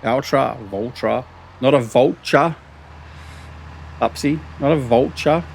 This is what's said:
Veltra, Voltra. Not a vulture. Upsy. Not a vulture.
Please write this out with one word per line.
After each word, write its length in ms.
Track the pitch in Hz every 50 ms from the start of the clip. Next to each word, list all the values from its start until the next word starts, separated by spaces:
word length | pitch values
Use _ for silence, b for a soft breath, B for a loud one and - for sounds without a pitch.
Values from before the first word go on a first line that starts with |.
Veltra, 540 | - 113 120 135 143 - - 135 131 120 117 - 110 98
Voltra. 540 | 95 98 110 120 131 - - 107 113 120 131 - - - - - - -
Not 140 | 127 131 143
a 60 | 139
vulture. 760 | 120 110 - 127 127 156 185 - - - - 139 147 170 156 - - - - - - - - - - B B B B B B B B B B - - - - - - - - -
Upsy. 380 | 120 113 - - - 185 151 160 - - - -
Not 120 | 143 139
a 40 | 165
vulture. 680 | 156 131 120 120 117 135 151 - - - 147 151 170 170 -